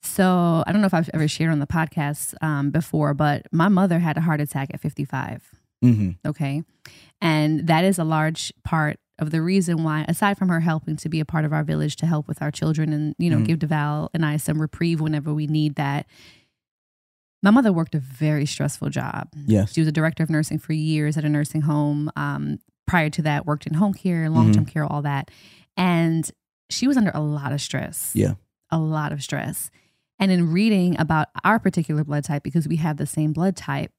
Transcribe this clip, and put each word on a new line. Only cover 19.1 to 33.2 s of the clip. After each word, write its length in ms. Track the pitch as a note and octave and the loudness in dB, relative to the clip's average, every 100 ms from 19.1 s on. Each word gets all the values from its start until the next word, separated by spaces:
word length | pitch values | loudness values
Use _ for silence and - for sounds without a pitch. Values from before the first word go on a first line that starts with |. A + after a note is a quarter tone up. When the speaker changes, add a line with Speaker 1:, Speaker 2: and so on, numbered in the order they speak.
| - - - C#3+ | -8 -10 -10 2
Speaker 2:
Yes. 280 | G#2+ G#2 | 2 4
Speaker 1:
She 80 | - | 0
was 60 | D#3+ | 0
a 40 | |
director 320 | D3+ D#3+ - | 2 0 0
of 60 | D#3+ | -2
nursing 300 | D#3 D#3 D#3 | 0 -2 -4
for 140 | - | -4
years 440 | D#3 D#3 D#3 D3+ D3+ | -4 0 0 0 0
at 80 | D3+ | 0
a 40 | |
nursing 320 | D3 D3 D#3 | 0 0 -2
home. 500 | D3 D3 D3 D3 D3 - | 0 2 0 0 -4 -4
Um, 440 | C#3+ C#3+ C#3+ D3 _ _ - | -6 -4 -4 -6 _ _ -2
prior 240 | F3+ D#3 | 0 0
to 100 | D3+ | 0
that, 220 | D#3 D3 F3 | 0 0 -2
worked 180 | D3 - | -4 -2
in 60 | D#3 | 0
home 180 | G#3 | 0
care, 360 | F3 F#3+ E3+ D#3+ | 0 -2 0 2
long-term 360 | D#3+ A2 G#2 G#2 | 4 6 6 2
Speaker 2:
Mm-hmm. 60 | |
Speaker 1:
care, 140 | D#3+ D3 | -2 -2
all 160 | D3 | -2
that. 280 | C#3+ C#3+ - - - - _ - | -2 -4 -6 -14 -20 -20 _ 0
And 540 | F3+ E3+ E3 D#3+ D#3 - _ _ _ | 2 4 2 0 -2 -10 _ _ _
she 180 | - B3+ | -2 2
was 80 | C4+ | 4
under 140 | G3+ | 2
a 80 | D3 | 0
lot 300 | D3+ D3 C#3 | -2 -2 -2
of 100 | D3 | -4
stress. 500 | - C#3+ C#3+ E3 - | -4 -6 -6 -8 -6
Speaker 2:
Yeah. 220 | - G2+ F#2+ _ _ _ | 0 0 0 _ _ _
Speaker 1:
A 80 | E3 | -2
lot 320 | D#3 D#3 D3 | 0 -2 -4
of 100 | D3 | -6
stress. 460 | C3+ C#3+ - - - _ _ _ _ _ | -6 -6 -6 -8 -12 _ _ _ _ _
And 120 | G3 | 2
in 200 | F3+ E3+ | 2 2
reading 480 | E3+ A3 G3+ F3+ E3+ | 2 2 4 2 0
about 280 | D#3+ D#3+ D3+ - | 0 0 0 -2
our 160 | F3+ A3 | 2 2
particular 440 | G3+ F3 D#3+ D3+ | 2 0 -2 -2
blood 200 | D3+ D3 | -2 -4
type, 200 | C#3 D3 | -2 -4
because 240 | - D3 D3+ | -2 -2 0
we 100 | D#3+ | 0
have 200 | D#3+ D3 | -2 -2
the 80 | D3 | -4
same 280 | - | -2